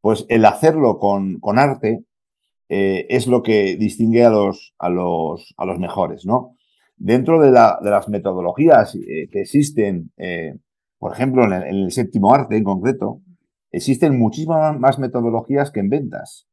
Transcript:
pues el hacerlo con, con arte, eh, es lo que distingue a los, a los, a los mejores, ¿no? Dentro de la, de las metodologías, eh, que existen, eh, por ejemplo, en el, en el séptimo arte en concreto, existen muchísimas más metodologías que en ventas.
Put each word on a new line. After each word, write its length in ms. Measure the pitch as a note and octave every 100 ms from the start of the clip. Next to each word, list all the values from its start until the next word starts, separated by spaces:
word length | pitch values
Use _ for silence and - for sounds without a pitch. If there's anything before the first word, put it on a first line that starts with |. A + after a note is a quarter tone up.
pues 240 | G#2+ A2 -
el 160 | A#2 G#2+
hacerlo 520 | G2+ D#3 D#3+ C3 G2+
con, 420 | G2+ G2+ F#2+ F#2
con 180 | - A2+
arte, 460 | C#3 C3+ A2 A2+ - _ _ _ _ _ _
eh, 380 | F#2 G2 F#2 -
es 160 | B2+ B2
lo 160 | B2
que 340 | A#2+ G#2+ G2 F2+
distingue 480 | G#2+ - A2+ A2+
a 60 | A#2+
los, 440 | A2 G2+ F#2+ - _
a 100 | F2
los, 640 | F2+ F2+ E2+ D#2+ F2 - -
a 100 | F#2
los 120 | F2
mejores, 460 | F#2 G2+ F2 E2+
¿no? 300 | F#2 B2 B2 _ _ _ _ _
Dentro 440 | F#2+ A#2+ C3 E3
de 100 | D3
la, 280 | B2 A2+ -
de 80 | G2+
las 180 | G#2 G2+
metodologías, 840 | G#2 F#2+ F#2 F2 - D#3+ C#3 G#2
eh, 340 | F#2 E2 D#2 D2+
que 120 | G#2
existen, 680 | G2 C#3+ C#3+ D3 G#2 F#2 E2 _
eh, 380 | F2+ E2+ E2 - _ _ _ _
por 140 | F#2
ejemplo, 320 | F#2+ C3 B2+
en 80 | A#2
el, 100 | G#2+
en 100 | C#2+ G2
el 140 | F#2+
séptimo 420 | G#2+ G#2 A#2 G2+
arte 240 | C3+ B2+ G#2+
en 80 |
concreto, 560 | G2+ F#2+ G#2+ - G#2 - _ _ _ _ _
existen 460 | - - - E3 C3
muchísimas 600 | A2 A2 D#3 E3 D#3 D3
más 200 | C3 C3+
metodologías 720 | C3 B2 A#2 A2+ A2+ C#3 C#3
que 100 | -
en 100 | G2
ventas. 560 | C3+ - - - - _